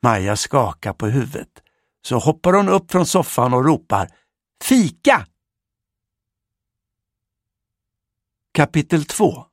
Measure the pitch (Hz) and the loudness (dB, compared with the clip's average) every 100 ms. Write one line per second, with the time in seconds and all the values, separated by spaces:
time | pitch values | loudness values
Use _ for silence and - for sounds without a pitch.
0 | 123 110 95 104 - 143 113 - - - | 2 0 0 -4 -2 -2 -2 -4 -10 -6
1 | 110 131 127 147 - _ _ _ _ _ | -2 -2 -4 -8 -14 _ _ _ _ _
2 | - 123 143 151 180 185 202 190 - 180 | -4 -2 0 0 2 2 2 -2 0 -2
3 | 175 185 - - 123 127 135 160 _ 98 | 0 -2 -2 -2 0 2 2 0 _ -4
4 | 92 _ _ _ _ _ - 262 185 - | -4 _ _ _ _ _ 0 2 2 0
5 | - 233 104 _ _ _ _ _ _ _ | 0 0 -2 _ _ _ _ _ _ _
6 | _ _ _ _ _ _ _ _ _ _ | _ _ _ _ _ _ _ _ _ _
7 | _ _ _ _ _ _ _ _ _ _ | _ _ _ _ _ _ _ _ _ _
8 | _ _ _ _ _ - 147 160 147 165 | _ _ _ _ _ -2 0 0 0 -2
9 | 147 - 208 - - | -2 -2 -2 -2 -16